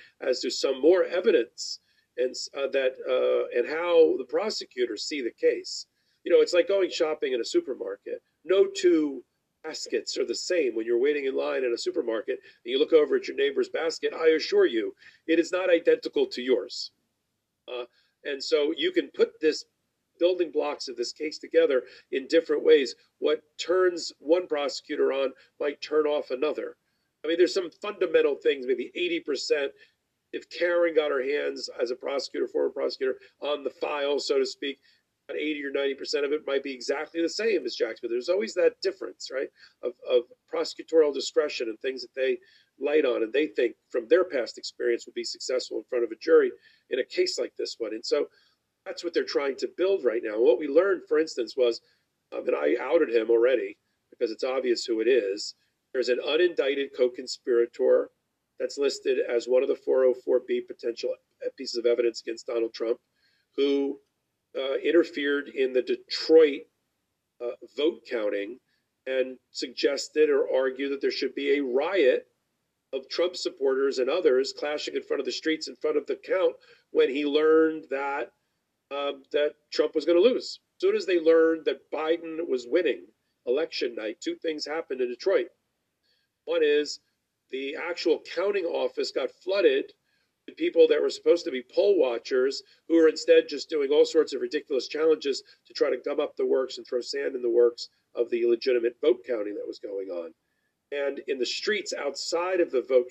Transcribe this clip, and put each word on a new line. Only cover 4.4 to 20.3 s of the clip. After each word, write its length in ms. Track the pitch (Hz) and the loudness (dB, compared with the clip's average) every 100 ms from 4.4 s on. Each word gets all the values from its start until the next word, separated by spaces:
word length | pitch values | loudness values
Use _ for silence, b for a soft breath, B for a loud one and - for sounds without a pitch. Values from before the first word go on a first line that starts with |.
| 214 - - - 120 104 | -2 -6 -8 -4 -4 -4
see 180 | - 151 | -6 -6
the 80 | 113 | -6
case. 560 | - - 107 - - - _ _ _ | 0 0 0 -4 -12 -14 _ _ _
You 80 | - | 2
know, 100 | 165 | 4
it's 100 | 151 | 6
like 160 | 175 170 | 4 4
going 220 | 196 175 | 2 0
shopping 420 | - 160 151 143 | 0 -2 0 -2
in 80 | 127 | -2
a 40 | |
supermarket. 760 | 113 175 170 113 101 98 - - _ _ | 0 -2 -2 -6 -8 -10 -10 -12 _ _
No 220 | 156 190 196 | 0 2 2
two 580 | - 180 165 151 131 - _ _ _ | 4 4 4 2 -4 -14 _ _ _
baskets 540 | 160 151 - 120 - - | -14 -12 -6 -6 -4 -4
are 80 | |
the 100 | 120 | -4
same 400 | 117 - 180 135 | -4 -2 0 0
when 120 | 113 113 | -2 0
you're 120 | 120 | 0
waiting 280 | 139 147 135 | 2 0 -2
in 100 | 135 | -4
line 280 | 143 139 | -2 -2
in 80 | 127 | -2
a 40 | 117 | -2
supermarket 600 | - - - 110 - 127 B B | -4 -4 -4 -4 -4 -8 B B
and 80 | 120 | -4
you 60 | 135 | 0
look 160 | 151 | 4
over 220 | 160 143 131 | 4 4 0
at 120 | 135 | -2
your 80 | 135 | -2
neighbor's 320 | 139 131 120 | -2 0 -2
basket. 460 | 139 160 - 143 | -2 -4 -4 -6
I 140 | - 160 | 0 2
assure 360 | 160 - 202 | 2 2 2
you, 300 | 185 117 101 - b b b | 2 2 -4 -8 b b b
it 120 | 165 | 2
is 140 | 160 | 2
not 160 | 180 185 | 0 2
identical 580 | 170 165 160 160 - 131 | 2 4 2 2 -2 -2
to 120 | - | -2
yours. 500 | 127 117 - - - _ _ _ _ _ _ _ - | -2 0 -2 -10 -14 _ _ _ _ _ _ _ -14
Uh, 160 | 123 123 _ _ _ | -12 -12 _ _ _
and 180 | - 139 | -10 -8
so 300 | 131 156 147 | 0 0 0
you 160 | 160 170 | 0 -2
can 200 | 185 139 | 0 -2
put 240 | - 226 - | 0 -2 0
this 280 | 156 143 - _ _ _ _ - | -2 -2 -6 _ _ _ _ 0
building 320 | 170 | 0